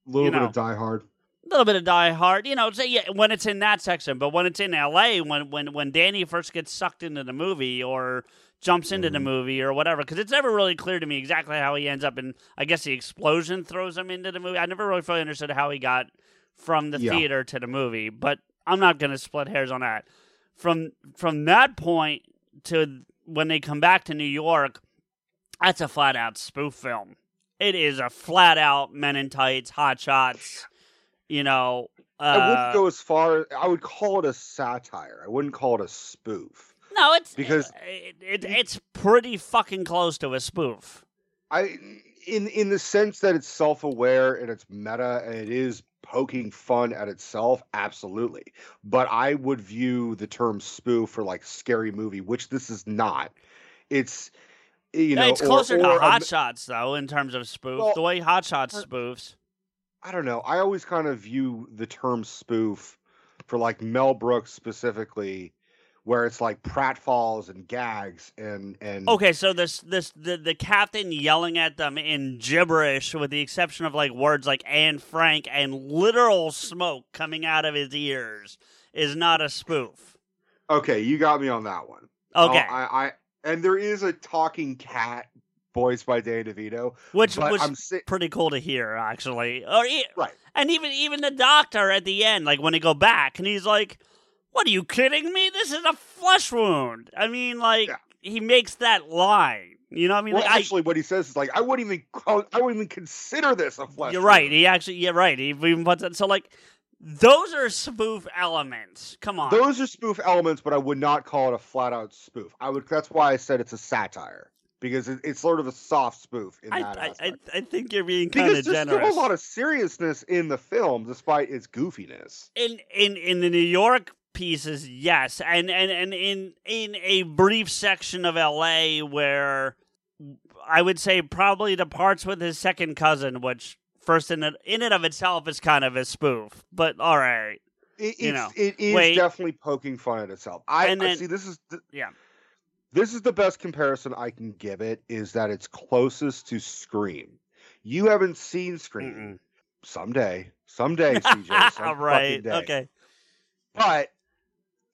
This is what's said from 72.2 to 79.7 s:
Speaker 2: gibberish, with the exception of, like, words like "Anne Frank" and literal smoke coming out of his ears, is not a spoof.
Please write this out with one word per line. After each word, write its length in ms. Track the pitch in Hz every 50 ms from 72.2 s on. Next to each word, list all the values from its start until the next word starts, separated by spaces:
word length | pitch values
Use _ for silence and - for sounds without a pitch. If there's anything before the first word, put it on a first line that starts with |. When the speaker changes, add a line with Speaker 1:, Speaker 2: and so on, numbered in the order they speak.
| 139 135 127 120
Speaker 2:
gibberish, 800 | 117 123 143 165 180 165 160 160 156 143 135 135 127 - -
with 160 | 160 147 139
the 80 | 147 147
exception 460 | 143 127 - - 175 160 - - 170 156
of, 80 | 139
like, 160 | 151 147 139
words 340 | 120 123 135 147 151 143 127
like 160 | 143 135 131 - 113
"Anne 320 | 143 151 156 156 151 139
Frank" 480 | - - - 160 165 160 156 151 135 -
and 220 | 135 143 139 139 135
literal 800 | 135 131 139 147 160 190 220 226 240 240 233 208 185 165 160
smoke 540 | 147 - - - 170 175 180 175 147 131 - _
coming 320 | - - 160 156 160 160 160
out 220 | 160 160 156 156
of 80 | 156 147
his 220 | 147 143 131 131
ears, 640 | 147 147 143 135 131 120 110 110 104 101 101 - _ _ _ _ _ _ _ _
is 220 | 156 156 143 143
not 260 | 160 170 170 165 156
a 80 | 156 147
spoof. 680 | - - - -